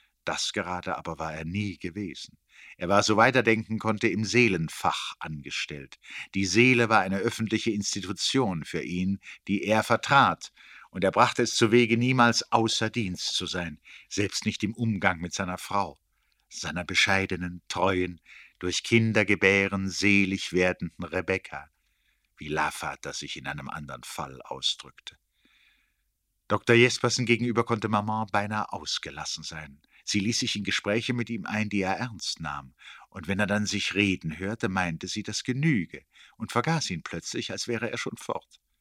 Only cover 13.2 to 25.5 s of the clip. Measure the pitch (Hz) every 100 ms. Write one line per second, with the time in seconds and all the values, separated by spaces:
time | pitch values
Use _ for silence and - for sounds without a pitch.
13.2 | - - 92 90 85 76 - - - -
14.2 | 101 - 107 - 104 117 117 101 95 85
15.2 | 85 - 92 90 - 101 90 - _ _
16.2 | _ _ _ - 82 82 85 92 - 95
17.2 | 95 90 87 90 - 90 95 92 90 87
18.2 | _ - - - 90 - - 117 113 107
19.2 | 101 98 98 98 98 98 95 85 104 101
20.2 | 95 98 - 90 90 87 87 - 87 90
21.2 | 87 95 - 73 76 _ _ _ _ _
22.2 | _ - 76 76 76 - 78 67 71 69
23.2 | 73 82 67 71 67 76 71 64 - -
24.2 | 71 64 - 67 - - 67 - - -
25.2 | _ _ _